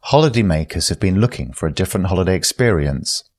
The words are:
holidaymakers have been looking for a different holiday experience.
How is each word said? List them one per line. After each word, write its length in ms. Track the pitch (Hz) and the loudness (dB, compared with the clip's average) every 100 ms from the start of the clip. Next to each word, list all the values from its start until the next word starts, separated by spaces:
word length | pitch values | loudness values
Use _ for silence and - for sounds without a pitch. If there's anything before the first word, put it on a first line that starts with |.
| - | 2
holidaymakers 840 | 143 156 117 101 78 80 - - | 2 4 2 2 0 -2 -4 -4
have 100 | 80 | 0
been 220 | 95 95 | 0 2
looking 320 | 117 - 64 | 0 -2 -10
for 140 | - 82 | -6 -6
a 60 | |
different 340 | 76 92 101 90 | -2 -2 -2 0
holiday 280 | 92 92 92 | 0 0 0
experience. 880 | - - 123 87 71 67 - - _ | -2 0 2 2 0 -2 -6 -8 _